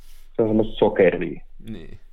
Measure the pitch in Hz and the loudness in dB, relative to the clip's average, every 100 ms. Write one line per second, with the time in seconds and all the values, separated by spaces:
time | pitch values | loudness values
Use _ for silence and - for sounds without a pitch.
0 | - - - - 110 110 110 - 104 - | -16 -16 -8 0 2 2 2 2 2 6
1 | 92 85 85 73 - - 110 101 80 - | 4 4 -4 -8 -14 -14 -12 -12 -14 -16
2 | - | -16